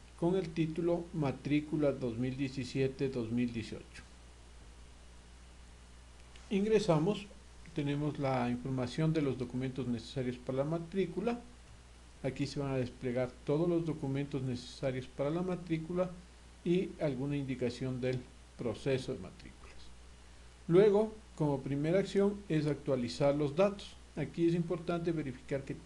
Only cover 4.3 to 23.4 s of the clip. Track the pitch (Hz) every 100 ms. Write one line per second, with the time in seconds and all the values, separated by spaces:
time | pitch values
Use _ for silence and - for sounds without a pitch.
4.3 | - - - - - - - - - -
5.3 | - - - - - - - - - -
6.3 | - - 196 214 214 180 151 180 208 -
7.3 | - - - - 160 143 143 151 147 135
8.3 | 127 123 120 131 127 123 - 160 160 139
9.3 | 120 123 127 131 131 123 113 - 135 123
10.3 | 123 - 131 143 165 165 190 175 180 226
11.3 | 240 - - - - - - - - 135
12.3 | 127 135 147 139 135 123 - 127 123 123
13.3 | - - 151 175 170 160 156 139 135 143
14.3 | 139 127 123 - - 139 127 127 - 143
15.3 | 170 185 175 - 160 160 180 180 - -
16.3 | - - - 175 180 - - 156 123 143
17.3 | 143 135 127 120 123 131 127 127 127 -
18.3 | - - - 123 131 143 131 131 101 85
19.3 | - 67 - - - - - - - -
20.3 | - - - - 175 214 202 220 - -
21.3 | - 151 135 135 143 156 190 196 196 202
22.3 | 202 - 156 147 143 - 127 120 - 143
23.3 | 147